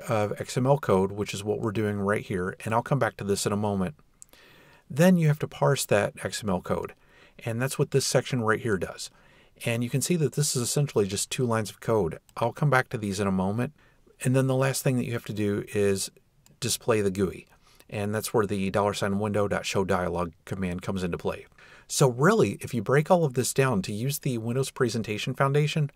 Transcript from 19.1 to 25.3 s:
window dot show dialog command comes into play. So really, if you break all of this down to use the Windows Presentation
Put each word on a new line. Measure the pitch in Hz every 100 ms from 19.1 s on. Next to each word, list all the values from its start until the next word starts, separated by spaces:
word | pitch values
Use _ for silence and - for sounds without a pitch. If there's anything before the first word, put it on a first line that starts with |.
| 98
window | 107 104 101
dot | 87 -
show | 104 92
dialog | 92 87 87 87 - -
command | 95 92 90
comes | - 98
into | 90 82
play. | 92 - - _ - - -
So | - 139
really, | 120 160 220 107 -
if | -
you | 120
break | 98 139 151
all | 180
of | 156
this | 127 117
down | - 135 101
to | 95
use | 104 131 147
the | 143 120
Windows | 113 123 135
Presentation | - 123 113 107 107 -